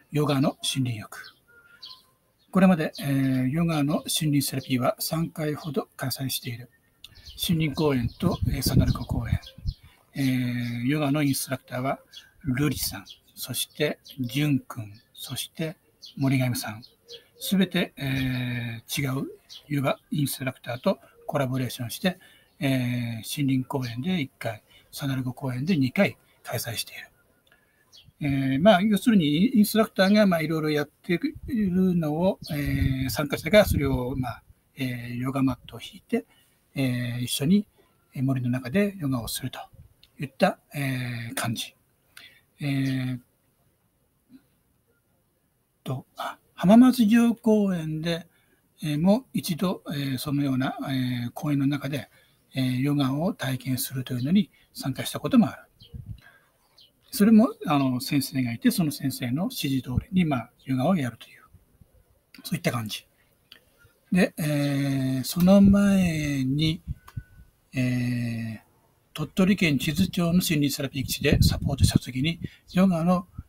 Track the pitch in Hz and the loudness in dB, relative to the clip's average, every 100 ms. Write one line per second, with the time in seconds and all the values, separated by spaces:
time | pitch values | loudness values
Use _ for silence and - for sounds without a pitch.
0 | _ 147 147 135 165 - - 139 120 107 | _ -2 0 2 0 0 -4 -2 -2 -4
1 | - - - - _ _ _ _ - - | -10 -16 -18 -20 _ _ _ _ -20 -20
2 | _ _ _ _ _ 185 185 160 156 - | _ _ _ _ _ 4 6 6 0 -4
3 | 139 135 135 131 127 160 170 156 143 175 | -2 0 2 0 0 0 0 0 0 0
4 | - - 156 143 135 131 - 127 127 - | -2 -2 0 0 0 -4 -2 0 0 -2
5 | - 165 160 - 151 147 160 139 - - | -4 -2 -4 -4 -6 -6 -6 -6 -6 -8
6 | 135 - 131 - 131 117 120 _ _ _ | -8 -6 -6 -6 -8 -12 -14 _ _ _
7 | - - - - - 160 156 131 151 131 | -20 -20 -20 -6 -2 0 0 0 0 0
8 | 117 - 175 - - - - - - - | -2 -2 -2 0 -2 -2 2 4 4 0
9 | - - - - - - - - - _ | -4 -4 -2 -4 -4 -12 -10 -10 -12 _
10 | _ 147 131 127 123 120 120 120 123 151 | _ -2 0 0 -2 -4 -6 -4 -2 0
11 | 143 151 143 131 - 131 - 127 131 - | 0 2 2 0 -4 -8 -8 -6 -4 -6
12 | - - - _ 147 123 147 - - 101 | -10 -20 -20 _ -4 0 0 -2 -6 -8
13 | - - _ - - 123 - - 147 - | -14 -20 _ -14 -10 -8 -6 -4 -4 -4
14 | - - 120 143 151 135 - - 104 104 | -12 -8 -4 0 0 0 -2 -12 -14 -16
15 | _ - - 127 - - 160 - _ _ | _ -18 -12 -10 -10 -8 -8 -10 _ _
16 | - - 135 135 127 117 110 107 - _ | -14 -2 0 2 0 -2 -6 -12 -16 _
17 | - - _ - - 190 185 180 - - | -20 -20 _ -14 -2 0 2 0 -4 -6
18 | 135 135 131 127 123 123 117 113 - - | -4 -2 -2 -2 -4 -4 -6 -10 -8 -4
19 | 135 135 349 - - - - 143 135 - | -2 -4 -6 -10 -20 -18 -6 -2 -2 -2
20 | - 151 139 - 131 - - 120 190 226 | -4 -2 -2 -4 -8 -8 -10 -4 -2 -2
21 | - _ - 143 131 131 120 - 117 - | -4 _ -6 -2 -2 -2 -4 -6 -10 -4
22 | 185 - - - _ - 139 131 123 123 | -4 -4 -12 -20 _ -4 -2 0 0 -2
23 | 117 113 - 151 135 131 131 139 123 117 | -4 -8 -8 -4 0 0 -2 -6 -6 -6
24 | 170 185 131 - 113 104 _ - _ - | -2 -2 -4 -8 -10 -10 _ -20 _ -8
25 | 139 131 123 - 131 123 151 165 127 - | -4 -4 -4 -6 -6 -4 0 2 2 2
26 | 160 - _ _ - 120 - 110 - - | 0 -2 _ _ -8 -8 -6 -8 -10 -12
27 | - _ _ _ _ _ _ _ _ - | -18 _ _ _ _ _ _ _ _ -20
28 | - - 143 139 135 135 202 180 220 202 | -20 -6 -2 0 0 4 6 6 6 2
29 | 254 208 147 151 220 214 202 214 214 - | 4 4 4 4 4 4 4 4 2 2
30 | 190 214 196 170 151 160 151 147 147 _ | 4 6 6 4 0 0 0 0 -2 _
31 | - 170 302 - - 233 196 180 185 175 | -2 -2 -2 -6 -4 -2 2 2 2 2
32 | 151 156 185 - - 147 143 139 135 131 | 0 0 0 0 -4 -4 -2 0 0 0
33 | 131 - 147 147 160 208 190 151 139 127 | -2 -2 -2 -4 4 6 6 4 0 0
34 | 123 139 123 110 - _ _ - 131 123 | -2 -4 -6 -8 -18 _ _ -6 -6 -6
35 | 120 120 131 135 131 127 - 113 - - | -8 -6 -4 0 0 -2 -10 -16 -16 -20
36 | - - - _ _ _ _ - 131 123 | -4 -4 -4 _ _ _ _ -4 -2 -2
37 | 120 123 123 - 147 202 - _ _ _ | -4 -6 -4 -2 2 2 2 _ _ _
38 | _ 143 131 127 120 127 123 185 202 196 | _ -4 -2 0 -2 -2 -2 0 0 -2
39 | 143 127 104 - 123 - - - - _ | -4 -4 -6 -8 -10 -12 -18 -20 -20 _
40 | _ - 143 - 190 - _ 147 135 127 | _ -12 -12 0 0 0 _ -6 -4 -4
41 | 123 117 117 - 117 117 - - _ _ | -6 -8 -8 -6 -4 -6 -8 -16 _ _
42 | _ - - _ _ - 143 139 135 131 | _ -20 -20 _ _ -8 -4 -2 -2 -2
43 | 127 127 - _ _ _ _ _ _ _ | -4 -8 -12 _ _ _ _ _ _ _
44 | _ _ _ 262 _ _ _ _ _ _ | _ _ _ -20 _ _ _ _ _ _
45 | _ _ _ _ _ _ _ _ - 127 | _ _ _ _ _ _ _ _ -8 -8
46 | - - - - _ - 180 233 254 247 | -10 -10 -10 -12 _ 0 6 8 8 6
47 | 208 233 233 226 220 214 196 175 156 156 | 4 4 4 2 2 2 2 -2 -4 -4
48 | 170 170 - _ _ _ _ _ 151 147 | -4 -4 -8 _ _ _ _ _ -4 2
49 | 180 226 - 175 - 151 185 - - 143 | 4 4 0 -6 -4 -2 -2 -4 -6 -6
50 | 139 127 151 143 143 127 131 - 151 131 | -4 -4 -2 -2 0 0 -2 -4 -4 -2
51 | 127 123 120 - 151 143 139 143 139 139 | -2 -4 -6 -6 -2 0 0 0 -4 -8
52 | - _ _ _ _ 135 127 127 139 147 | -10 _ _ _ _ -4 -2 0 0 0
53 | 131 143 180 - 131 131 131 123 - 131 | 0 0 -2 -4 -4 -4 -4 -4 -4 -8
54 | 123 127 135 202 - _ _ - 143 131 | -6 -4 2 2 2 _ _ -10 -6 -6
55 | - - 151 254 139 - - _ - - | -6 -6 0 2 0 -4 -18 _ -18 -16
56 | - - - _ _ _ _ _ - _ | -16 -18 -20 _ _ _ _ _ -20 _
57 | _ - 208 214 269 453 269 143 131 123 | _ 2 8 8 6 2 -2 0 2 -2
58 | - 147 - 135 120 117 247 - 156 - | 0 -2 0 -2 -2 0 0 2 0 -2
59 | 139 - 123 139 226 - 143 135 131 123 | -4 -4 -2 -2 -2 -4 -2 -2 -2 -4
60 | - 185 160 127 113 _ - 131 147 185 | 0 0 2 0 -6 _ -4 0 2 0
61 | 123 - - - - - _ _ _ _ | -2 -8 -18 -20 -20 -20 _ _ _ _
62 | _ _ _ - - 165 147 120 107 - | _ _ _ -18 -8 -4 -4 -4 -6 -10
63 | - _ _ _ _ - _ _ _ _ | -14 _ _ _ _ -20 _ _ _ _
64 | - 180 190 - 151 147 143 139 139 135 | -2 2 2 0 -2 0 0 0 0 0
65 | 131 131 123 175 180 202 196 202 202 196 | -2 -2 -4 2 6 8 8 8 6 4
66 | 175 160 147 139 131 143 156 175 - - | 2 0 0 0 0 2 0 0 -6 -12
67 | - - - - - _ _ 131 127 123 | -12 -14 -14 -18 -20 _ _ -4 -2 0
68 | 123 123 120 113 113 110 _ _ _ _ | -2 -2 -4 -4 -6 -10 _ _ _ _
69 | _ - 151 - 185 202 165 139 160 151 | _ -10 -4 2 2 4 2 0 0 0
70 | 185 - 170 180 180 156 143 - 135 139 | 0 0 2 2 2 2 0 -2 -6 -4
71 | 120 - 139 - - - - 131 - - | -4 -2 2 4 4 2 -2 2 4 2
72 | - 127 156 160 - - - 180 196 165 | -2 -4 -2 -4 -8 -16 -4 2 4 4
73 | 170 180 - - | 2 0 -2 -14